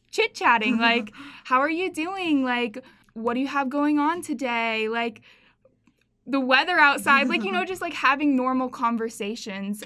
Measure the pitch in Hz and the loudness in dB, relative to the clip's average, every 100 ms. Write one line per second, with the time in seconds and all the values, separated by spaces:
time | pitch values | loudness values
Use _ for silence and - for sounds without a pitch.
0 | _ - 453 - 320 233 214 226 233 233 | _ -2 -2 0 2 4 2 2 2 2
1 | 208 - 277 - - 262 302 330 370 311 | -2 -12 -20 -18 0 2 2 0 -4 -4
2 | 339 392 349 277 254 240 240 254 - _ | -6 -4 0 0 0 -2 -4 -8 -18 _
3 | _ 226 226 240 269 285 262 285 294 294 | _ -6 -2 -2 -2 -2 -2 0 2 2
4 | 294 349 311 254 254 233 226 220 220 233 | 2 -2 -6 -6 -2 -2 -2 -2 -2 -2
5 | 233 220 - _ _ _ _ _ _ _ | -4 -6 -18 _ _ _ _ _ _ _
6 | _ _ - 269 254 262 330 339 285 285 | _ _ -4 -2 4 4 4 4 4 4
7 | 294 277 262 330 370 359 359 370 339 - | 4 4 4 0 -2 -2 -4 -6 -8 -2
8 | 262 277 294 254 254 262 254 262 233 233 | 0 2 2 2 2 0 -2 -2 -2 -2
9 | 226 - 202 233 214 196 196 208 | -4 -6 -8 -8 -10 -8 -8 -8